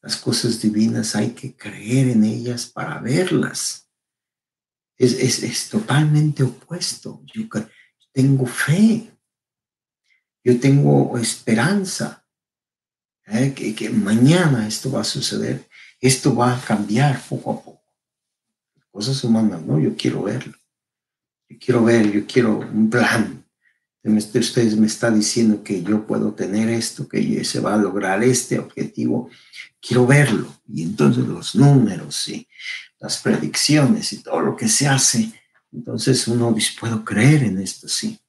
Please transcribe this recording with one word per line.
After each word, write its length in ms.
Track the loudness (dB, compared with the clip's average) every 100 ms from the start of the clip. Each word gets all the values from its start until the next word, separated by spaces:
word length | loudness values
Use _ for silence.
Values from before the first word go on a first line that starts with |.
Las 140 | -10 -8
cosas 440 | -4 -2 -2 0
divinas 540 | -2 2 0 0 -4
hay 160 | -2 -2
que 240 | -6 -16
creer 540 | -14 -16 -14 -2 2 2
en 160 | 4
ellas 420 | 2 0 -6 -8 -10
para 340 | -10 -10 -8
verlas. 880 | -4 -2 0 0 -2 -6 -8 -10 _ _ _ _ _ _ _ _ _ _ _ _
Es, 160 | 2
es, 280 | 2 0 -2
es 260 | -4 -6 -4
totalmente 760 | -6 0 2 4 4 2 0
opuesto. 800 | -2 -2 _ -10 -8 -10 -14 -18 -16
Yo 160 | -12 -8
cre-, 220 | -8 -10 _ _ _ _
tengo 340 | 0 2 2 0
fe. 640 | -4 0 4 4 4 -4 _ _ _ _ _ _ _ _ _ _ _ _ _
Yo 160 | 0 2
tengo 600 | 4 4 6 4 2 -2
esperanza, 1040 | -4 -6 -2 0 2 0 -2 -6 -8 -10 _ _ _ _ _ _ _ _ _ _ _
¿eh? 260 | -2 -2
que, 200 | -2 -8
que 160 | -6 -2
mañana 760 | -2 0 4 6 6 4 2 0
esto 240 | -4 -4
va 120 | -4
a 20 |
suceder. 640 | -4 -4 -4 -4 -4 -6 -10 -20 -20 _
Esto 340 | 0 2 0
va 220 | 2 0 0
a 40 |
cambiar 600 | -2 -4 -2 2 2 0 -6
poco 240 | -10 -8
a 100 | -8
poco. 200 | -10 -20 _ _ _ _ _ _ _ _ _ _ _
Cosas 320 | -8 -6 -4
humanas, 400 | 0 2 2 -2
¿no? 160 | -2 0
Yo 160 | 0
quiero 280 | 0 -4 -2
verlo. 320 | -4 -6 -10 -20 _ _ _ _ _ _ _ _ _
Yo 120 | -16
quiero 240 | -2 2
ver, 260 | 4 4 4
yo 160 | 0 0
quiero 320 | 2 2 0
un 300 | -2 0 2
plan. 560 | 2 2 0 -2 -6 _ _ _ _ _ _
Usted 80 | 0
me, 300 | 0 0 -2
usted 320 | 0 2 2 4
me 80 | 2
está 240 | 2 0
diciendo 520 | 0 0 2 2 2
que 200 | -2 -6
yo 240 | -2 -2 -2
puedo 260 | -4 -4
tener 380 | -4 -4 -2 0
esto, 360 | -2 -4 -8 -6
que 160 | -4
yo, 220 | -2 -2
se 160 | -4 -4
va 140 | 0
a 20 | 0
lograr 480 | 0 -2 -2 0
este 340 | 2 2 -2 -6
objetivo. 720 | -6 -10 -10 -6 -4 -4 -6 -16 _ -20 -20 _
Quiero 280 | -2 2 6
verlo. 520 | 6 4 0 -4 -14 _
Y 180 | -8
entonces 420 | -6 0 2 2 -2
los 280 | -6 -4
números 760 | 4 6 6 4 -2 -10 -10 -8
y 200 | -10 -14 _ -14 -14 -16 _
las 200 | -10 -6
predicciones 960 | -2 -2 -2 -2 2 4 4 2 -2
y 80 | -10
todo 180 | -6 -4
lo 160 | -2 -2
que 120 | -2
se 200 | 0 2
hace. 440 | 2 2 0 -2 -6 _ _ _
Entonces 560 | -16 -10 -4 0 0 0
uno 220 | 0 0
dice, 200 | 0 -2 -4
"Puedo 240 | -6 -6
creer 380 | -4 2 4 4
en 160 | 2 -2
esto, 280 | -6 -10 -8
sí". 300 | -6 -6 -10